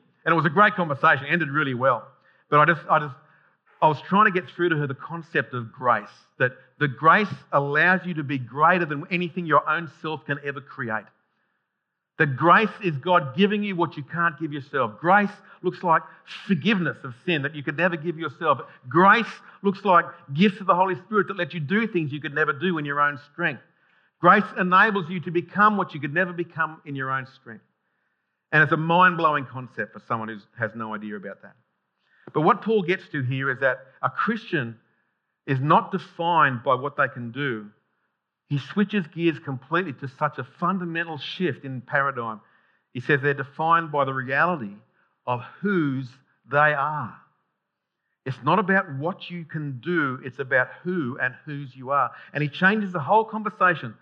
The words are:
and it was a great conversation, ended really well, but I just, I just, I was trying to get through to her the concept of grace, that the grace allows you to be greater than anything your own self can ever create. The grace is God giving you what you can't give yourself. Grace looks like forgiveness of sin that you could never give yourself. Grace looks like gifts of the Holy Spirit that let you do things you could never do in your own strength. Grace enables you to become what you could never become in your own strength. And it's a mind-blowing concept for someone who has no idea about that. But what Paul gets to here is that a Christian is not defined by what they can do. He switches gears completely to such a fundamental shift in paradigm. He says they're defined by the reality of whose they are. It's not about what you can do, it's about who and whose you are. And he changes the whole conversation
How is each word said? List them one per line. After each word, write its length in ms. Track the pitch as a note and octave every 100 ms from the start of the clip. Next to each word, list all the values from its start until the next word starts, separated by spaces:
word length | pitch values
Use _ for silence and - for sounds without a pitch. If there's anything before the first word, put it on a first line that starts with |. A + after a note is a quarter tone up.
| _ _
and 80 | D#3+
it 20 |
was 120 | E3 D#3+
a 40 |
great 240 | D3 G#3
conversation, 520 | F#3 E3 C3+ D#3+ C#3+ C#3
ended 240 | E3+ D3
really 240 | C#3+ C#3+
well, 340 | A#2+ C3+ A#2 - _ _ _ -
but 80 | D3
I 60 |
just, 160 | D3+ E3 -
I 80 | D#3
just, 160 | D3 C3 _ _ _ _ _ -
I 60 | D#3+
was 140 | D3+
trying 240 | - G3
to 80 | G#3+
get 180 | F3+ D3
through 200 | - F3
to 60 | D#3
her 100 | C#3+
the 80 |
concept 600 | B2 - E3 D#3 D#3 C3
of 160 | B2 A2+
grace, 380 | - B2+ A2 G#2 - _ -
that 140 | B2+ - _ -
the 80 | D3
grace 400 | B2 D#3 F#3+ G3+ - -
allows 480 | D3+ C#3+ D3 E3+ F#3 F3
you 80 |
to 100 | D#3
be 140 | C#3 C#3
greater 480 | A#2+ C3+ D#3+ F3+ E3
than 180 | D3 F3
anything 360 | F3 F3 F#3 E3+
your 220 | D3 -
own 200 | D#3 D#3+ -
self 240 | D#3+ D3+
can 140 | - C#3+
ever 200 | C#3+ C#3
create. 420 | C3 - A#2 A2 G2+ _ _ _ _ _ _ _ _ _ _ -
The 60 |
grace 460 | D#3 B2+ E3 F#3+ G#3+ -
is 140 | G3+ C#3+
God 400 | D#3+ F3 C#3+ B2
giving 260 | G3 G#3
you 140 | G#3 F3+
what 220 | E3 -
you 40 |
can't 380 | C3+ E3+ E3+ C#3+
give 100 | D#3+
yourself. 480 | C#3+ C3 C#3+ G#3+ G#3
Grace 300 | D#3+ G3+ G3 - - -
looks 200 | F3+ F3
like 180 | F3+ E3 - - - - -
forgiveness 500 | F3 D#3 G#3 D#3 -
of 100 | C3+ A#2 -
sin 160 | D#3+
that 120 | C#3
you 80 | D3+
could 140 | C#3+ D3
never 200 | F3+ E3+
give 220 | E3 D#3+
yourself. 440 | D#3+ - D#3+ C3 - - B2+
Grace 380 | D3 G3 A3+ G#3+ - - -
looks 220 | G3 F#3+
like 220 | G3+ F3 E3 - -
gifts 260 | C#3 G#3 -
of 60 | F#3+
the 80 |
Holy 200 | F3 F#3+
Spirit 340 | F3+ - G#3+ F#3+
that 80 | G3
let 160 | E3
you 80 | E3+
do 260 | C#3 G3+ A3
things 240 | F3+ D3+
you 100 | D3
could 120 | D#3
never 200 | C#3+ D3+
do 240 | C#3+ F#3 E3
in 80 | D3
your 160 | C#3+
own 160 | D3 C#3+ -
strength. 300 | - F3 B2 _ _ _ _ _ -
Grace 260 | F3 G#3 G3+ -
enables 520 | F3+ F#3 A3 G3+ D#3+
you 100 | F#3
to 100 | F3+
become 460 | E3+ - F#3 G#3+ G3+
what 160 | F3+
you 80 | D3+
could 140 | D3
never 180 | D#3 F3+
become 480 | F3 E3+ - D#3 D#3 D#3
in 100 | C#3
your 140 | C3+
own 160 | C3+ C3
strength. 380 | _ B2 G#2+ _ _ _ _ _ _ _ _ -
And 120 | D3+
it's 100 | D3
a 60 | D#3
mind-blowing 680 | D#3+ E3+ F3+ E3+ D#3+ D3
concept 480 | A#2+ B2+ B2+ - G#2
for 80 | G#2+ -
someone 200 | A#2 A2
who 100 | G#2+ _ -
has 120 | A2
no 200 | A#2 A2
idea 220 | G#2+ G#2+ G#2
about 260 | G2 F#2+
that. 140 | G2 _ _ _ _ _ _ _ -
But 100 | D#3
what 200 | E3 A#3
Paul 200 | G#3 A3
gets 240 | E3+ F#3 -
to 120 | D3
here 280 | B2 C3 C3+
is 100 | B2+
that 200 | C3+ B2+ - -
a 80 | C3
Christian 680 | - - A3+ - E3 A#2 A2+ _ _ _ _ _ _ -
is 140 | C3
not 320 | C#3+ F#3 F#3+
defined 720 | F#3+ - - E3+ E3+ C#3+ B2
by 120 | C#3
what 220 | B2+ C#3 C#3
they 120 | C3+
can 220 | B2+ A#2+
do. 360 | B2 C#3+ A2 G#2 _ _ _ _ _ _ _ -
He 100 | C#3+
switches 460 | - G3+ G3+ G#3 D#3
gears 300 | D#3+ E3+ D3+
completely 520 | - C3 - E3 F#3
to 140 | B2+ C#3
such 300 | - D3 -
a 60 |
fundamental 720 | B2 - F3 F#3+ F3 E3 E3+ D3+
shift 460 | - - F3+ B2
in 160 | C#3 C3
paradigm. 600 | - D3 C#3 B2 A#2 G#2+ _ _ _ _ _
He 80 | B2+
says 200 | B2 C#3+
they're 140 | C#3+
defined 560 | C#3 C3+ - D#3+ E3 D#3+
by 140 | D3
the 100 | C3+
reality 600 | C3 B2+ C3+ E3+ E3 G#2 G#2 _ _ _ _ -
of 140 | B2 - -
whose 480 | G3 F#3+ D3 C3+ B2+ - _ _ -
they 220 | C#3 D3+
are. 440 | C#3+ C#3+ D3+ C3 - _ _ _ _ _ _ _ _ _ _
It's 140 | C3 B2
not 160 | B2 F#3
about 340 | F#3 G3 F#3
what 340 | C3+ D#3 F#3+ -
you 160 | F3
can 360 | D#3+ D#3+ D3 B2
do, 400 | C3+ F3 C#3+ B2+
it's 140 | C3+ -
about 300 | C3 C3 B2 -
who 340 | F3+ F#3 B2 C#3
and 140 | C3 B2+
whose 300 | - C#3+ C#3
you 160 | C3 B2+
are. 220 | C#3 A#2+ - -
And 100 | C#3+
he 60 | D3
changes 440 | - F#3 A3 G3
the 80 | F3
whole 240 | C3 G#3+
conversation 720 | A3 A3 G#3+ - F#3 D#3 B2 -